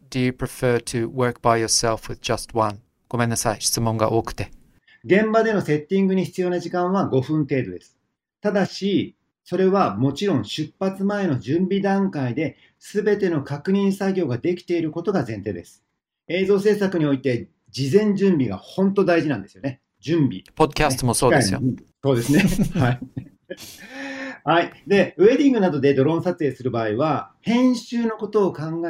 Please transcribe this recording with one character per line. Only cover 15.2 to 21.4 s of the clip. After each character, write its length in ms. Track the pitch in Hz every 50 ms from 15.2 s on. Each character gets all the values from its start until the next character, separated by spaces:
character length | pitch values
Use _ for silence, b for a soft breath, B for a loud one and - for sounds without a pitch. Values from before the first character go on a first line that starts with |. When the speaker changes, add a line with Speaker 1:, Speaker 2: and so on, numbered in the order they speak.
| 131
Speaker 2:
前 100 | 113 110
提 180 | 101 101 107 92
で 100 | 87 82
す。 180 | - _ _ _ _ _ _ _ _ _ _ _ -
映 180 | 165 185 190
像 140 | 190 202 190
制 140 | 196 214 202
作 240 | 202 196 185 185 170
に 80 | 151
お 80 | 143 139
い 80 | 131
て 260 | 131 131 120 104 90 - _ _ _ _
事 260 | - 127 139 135 147
前 180 | 208 214 208 190
準 180 | 175 196 196
備 160 | 175 143 127 101
が 80 | 95
本 380 | - - - - 185 190 196 196
当 100 | 202 180
大 180 | 170 170 165
事 60 | 151 156
な 80 | 131
ん 60 | 98
で 60 | 95 -
す 80 | _
よ 60 | 92
ね。 180 | 127 139 127 _ _ _ _ _
準 260 | - 135 170 165 139
備。 160 | 101 92 92 - - _
Speaker 1:
ポ 100 | - 156
ッ 20 | 147
ド 40 |
キ 120 | - - 156
ャ 60 | 147
ス 80 | 131 -
ト 80 | 131
も 80 | 120 113
そ 140 | - 139 120
う 20 |
で 100 | - 135